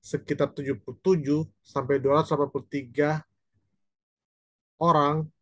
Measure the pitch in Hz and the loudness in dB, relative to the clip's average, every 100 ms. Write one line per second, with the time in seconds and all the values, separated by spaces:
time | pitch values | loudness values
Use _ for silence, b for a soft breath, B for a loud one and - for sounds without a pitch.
0 | - - - 143 139 - 139 127 - 117 | -8 -8 -6 -2 -2 -2 -8 -8 -8 -6
1 | 185 185 139 151 156 _ _ - 127 139 | 0 0 2 -2 -2 _ _ -6 0 0
2 | 131 147 151 147 143 139 - 143 127 120 | 4 2 2 0 -2 -4 -6 -8 -8 0
3 | 147 156 - _ _ _ _ _ _ _ | 0 0 -6 _ _ _ _ _ _ _
4 | _ _ _ _ _ _ _ _ 170 156 | _ _ _ _ _ _ _ _ 2 4
5 | 143 151 156 _ | 2 0 -4 _